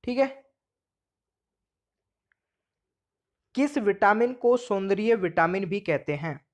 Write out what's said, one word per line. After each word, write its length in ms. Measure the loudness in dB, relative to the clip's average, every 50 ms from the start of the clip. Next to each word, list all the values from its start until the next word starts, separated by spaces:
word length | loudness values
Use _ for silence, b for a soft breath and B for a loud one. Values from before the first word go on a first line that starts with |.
| -6
ठीक 140 | -4 0 0
है, 80 | 0 0 -2 -14 _ _ _ _ _ _ _ _ _ _ _ _ _ _ _ _ _ _ _ _ _ _ _ _ _ _ _ _ _ _ _ _ _ _ _ _ _ _ _ _ _ _ _ _ _ _ _ _ _ _ _ _ _ _ _ _ _ _ _ _ _ _ _
किस 240 | -2 -2 0 0 -2
विटामिन 540 | 0 0 0 4 4 4 4 4 2 0 -2
को 220 | -2 2 2 2
सौंदर्य 580 | 2 0 -4 -4 -4 0 -2 -2 0 2 0 2
विटामिन 480 | 2 0 -2 2 2 2 2 0 -4 -4
भी 140 | -4 -6 -6
कहते 340 | -2 -2 -4 -2 -2 -6 -6
हैं? 240 | -6 -6 -8 -10 -10 _ _